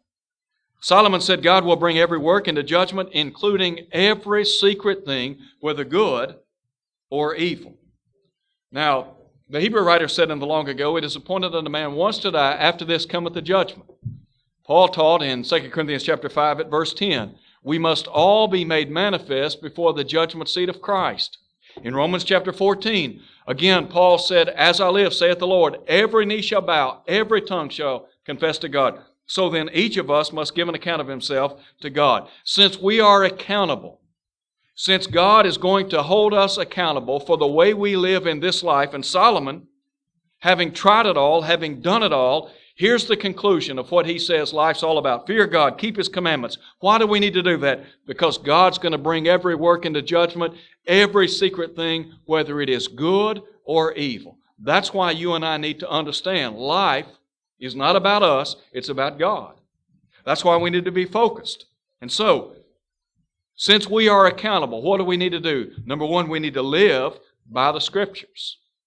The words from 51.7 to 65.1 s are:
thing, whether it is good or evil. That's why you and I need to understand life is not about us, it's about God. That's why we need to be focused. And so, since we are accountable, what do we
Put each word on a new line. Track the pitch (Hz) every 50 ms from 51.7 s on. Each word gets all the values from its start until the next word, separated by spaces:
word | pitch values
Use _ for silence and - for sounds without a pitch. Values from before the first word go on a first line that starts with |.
| 170
thing, | 165 165 165 165 165 156 - - - _
whether | 156 156 156 143 143 147 147
it | 143 131
is | 127 117 127 -
good | 117 123 151 175 190 202 208 214 214 208 - - _ _ _
or | 139 160 160 160 160 -
evil. | - 147 135 113 92 87 85 - _ _ _ _ -
That's | 104 135 160 202 - -
why | - 190 180 170
you | 160 165 170 175 170
and | 160 160
I | 160 156 151
need | 151 156 147 151
to | 180 170
understand | 151 160 151 147 139 - - 185 190 165 131 113 107 113
life | 127 143 165 190 196 160 131 147 165 - _ _ _ _ _ _ _ _ _ _
is | 127 127 120
not | 139 139 165 190
about | 190 180 202 208 208 202
us, | 160 139 135 151 - - - _ _
it's | - 127 - 147
about | 135 131 135 147 147 143
God. | 165 202 208 147 98 76 - _ _ _ _ _ _ _ _ _ _ _ _ _ -
That's | 139 156 - -
why | 175 170
we | 170 175 175
need | 175 180 180
to | 185
be | 175 185 185
focused. | 180 - 220 233 214 - - - - - - - _ _ _ _ _ _ _
And | 123 123
so, | - - 214 208 156 123 - - - - _ _ _ _ _ _ _ _ _ _ _ _ _ _ _ _ _ _ _
since | - - 196 208 208 208 190
we | 214 220 220 208
are | 202 196 190
accountable, | 180 185 - 214 220 202 170 147 120 117 113
what | 131 185 196
do | 190 180
we | 180